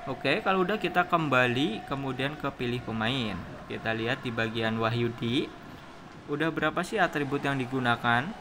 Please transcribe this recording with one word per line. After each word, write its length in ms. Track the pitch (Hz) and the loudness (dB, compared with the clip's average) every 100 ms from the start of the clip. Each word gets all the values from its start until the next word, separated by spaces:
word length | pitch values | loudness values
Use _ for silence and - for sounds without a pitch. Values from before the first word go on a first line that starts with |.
Oke, 400 | - 131 135 160 | -8 -4 0 0
kalau 240 | 208 190 190 | 2 2 2
udah 80 | 214 | 2
kita 320 | 180 180 180 | 0 0 2
kembali 800 | 170 156 127 127 120 160 214 - | 2 4 4 4 4 2 0 -4
kemudian 480 | 139 135 127 135 151 | -4 -4 -2 -4 -2
ke 160 | 143 | -6
pilih 300 | - 123 120 | -2 -2 -2
pemain. 560 | 120 113 110 135 110 92 - - - | -2 -2 0 0 -2 -4 -8 -12 -8
Kita 240 | 113 110 113 | -6 -2 0
lihat 240 | 113 135 | 0 -2
di 100 | 131 117 | -2 0
bagian 400 | 113 113 113 113 | 0 0 0 2
Wahyudi, 720 | 113 117 120 117 117 123 - - - - - - - - - | 2 2 0 0 0 2 0 -6 -16 -16 -16 -16 -16 -16 -6
udah 240 | 147 160 | 0 0
berapa 320 | 156 156 156 | 2 0 0
sih 160 | 180 220 | -2 2
atribut 400 | 170 156 143 143 | 2 2 0 0
yang 160 | 143 139 | 0 0
digunakan? 720 | 123 131 123 117 120 117 147 226 | 0 0 2 2 4 2 2 -6